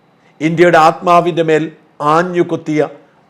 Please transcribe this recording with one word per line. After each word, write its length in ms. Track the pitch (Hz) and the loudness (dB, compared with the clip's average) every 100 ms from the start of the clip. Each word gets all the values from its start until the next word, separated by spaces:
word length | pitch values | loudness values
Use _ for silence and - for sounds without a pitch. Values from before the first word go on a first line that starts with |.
| _ _ _ _ 156 | _ _ _ _ -4
ഇന്ത്യയുടെ 320 | 165 175 165 160 | 2 2 4 2
ആത്മാവിൻ്റെ 560 | 170 180 170 170 165 160 | 0 2 2 2 -2 0
മേൽ 140 | 156 160 - _ _ 147 | -2 -2 -12 _ _ 0
ആഞ്ഞുകുത്തിയ 720 | 160 180 175 175 165 - 151 151 - _ _ | 0 0 -4 -4 -4 -4 -4 -4 -8 _ _